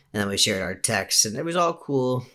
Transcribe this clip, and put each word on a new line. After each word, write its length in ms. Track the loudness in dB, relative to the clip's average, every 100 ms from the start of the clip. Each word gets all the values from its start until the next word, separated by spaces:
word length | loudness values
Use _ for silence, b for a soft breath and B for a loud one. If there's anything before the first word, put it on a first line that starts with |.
| B
And 80 | -4
then 80 | -2
we 80 | 0
shared 260 | 0 0
our 100 | -2
texts, 520 | -4 -2 0 0 2 2
and 120 | 0
it 80 | -2
was 100 | 0
all 180 | 0
cool. 520 | -2 -2 0 2 0 -4